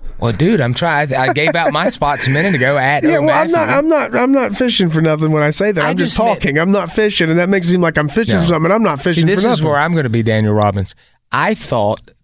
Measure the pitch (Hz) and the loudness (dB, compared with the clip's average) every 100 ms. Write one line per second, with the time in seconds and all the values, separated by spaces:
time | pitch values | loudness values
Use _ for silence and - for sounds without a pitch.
0 | - - 120 98 175 214 123 123 170 147 | -12 -6 -4 0 0 2 0 -2 -2 0
1 | 147 131 131 - 156 170 165 151 185 - | -2 0 0 0 0 0 0 0 -2 -2
2 | 143 139 131 143 196 151 127 143 131 147 | -2 0 0 0 0 0 0 2 0 0
3 | 311 320 311 294 320 339 277 269 311 302 | 0 2 2 2 2 0 0 0 2 0
4 | 233 226 254 269 220 202 254 196 180 160 | 0 0 0 0 0 -2 0 0 0 2
5 | 160 151 156 156 147 151 208 196 151 180 | 0 0 0 0 0 0 -2 0 -2 0
6 | - - 226 196 175 147 180 202 165 - | -2 0 0 0 -2 0 2 0 0 0
7 | 208 - 160 170 180 196 170 180 170 156 | 0 0 0 0 2 0 2 2 2 0
8 | 147 220 220 190 170 160 165 214 208 139 | -2 -2 0 0 0 0 0 2 0 -2
9 | 180 165 165 196 220 185 156 143 160 165 | -2 0 2 2 0 0 0 0 0 0
10 | 131 117 113 110 107 107 104 101 92 - | 0 0 0 0 2 2 0 0 -6 -10
11 | _ _ _ 123 175 214 - 120 104 - | _ _ _ -2 -2 -2 -4 -2 -2 -4
12 | - _ | -8 _